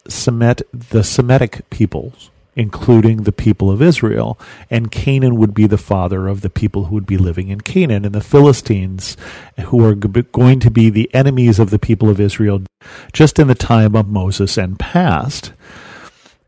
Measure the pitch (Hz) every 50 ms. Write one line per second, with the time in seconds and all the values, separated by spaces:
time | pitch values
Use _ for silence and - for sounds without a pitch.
0 | _ - - - - - 120 117 117 120 123 - - _ - 123 117 - - 113
1 | 104 - - - 123 120 127 135 131 107 - - - - - - 110 95 - 73
2 | - 123 127 _ - _ _ _ _ _ - - 113 104 - - - - 120 113
3 | 110 113 113 110 107 107 101 - - 110 104 - - 98 98 101 143 175 160 -
4 | - 110 - 57 55 113 117 - - - - - - - - 117 113 110 - -
5 | - 143 135 135 131 127 120 113 110 107 101 107 104 104 104 98 - - 104 95
6 | 90 90 98 92 95 95 101 98 98 95 - - - 104 - 101 98 82 101 107
7 | 95 - 98 92 92 90 82 90 92 95 98 101 107 - - 190 185 151 110 101
8 | 101 104 101 104 104 - - 143 143 147 131 - - - 113 98 92 95 95 92
9 | - - - - - - - - - - _ - 92 - - 123 113 110 104 101
10 | 101 104 98 117 120 - - - 127 123 135 131 120 120 110 120 113 113 104 107
11 | 113 - - 127 135 139 135 127 123 117 110 98 113 95 104 104 - - 113 101
12 | 113 107 104 95 104 101 - - 110 104 101 98 95 92 _ _ _ - - -
13 | - - - - 156 147 - - 156 135 123 - - - 117 113 110 107 104 110
14 | 107 98 107 101 92 92 98 - 101 95 - - 95 90 95 - - - - 175
15 | 185 160 87 76 - 139 147 - - - - _ _ - - - - - - -
16 | - - _ _ _ _ _ _ _